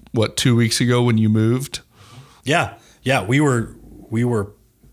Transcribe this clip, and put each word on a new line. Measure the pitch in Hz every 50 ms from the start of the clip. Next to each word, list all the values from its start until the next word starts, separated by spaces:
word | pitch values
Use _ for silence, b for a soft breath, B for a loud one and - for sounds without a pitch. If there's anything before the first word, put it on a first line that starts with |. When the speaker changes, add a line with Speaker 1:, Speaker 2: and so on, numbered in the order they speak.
| - -
Speaker 1:
what, | - 110 107 - - -
two | - 131 120
weeks | 117 117 113 - -
ago | 131 120 120 123
when | 120 123 117 110
you | 110 107
moved? | 107 110 110 113 123 127 139 - - - - _ B B B B B 127 B B B B B
Speaker 2:
Yeah. | 127 151 170 127 95 - B B B B B B
Yeah. | 127 135 123 92
We | 101 127 143
were, | 151 139 127 117 110 - - - - - - - - -
we | 113 113 123
were | 120 120 104 98 98 - _ _ _ _ _ _ -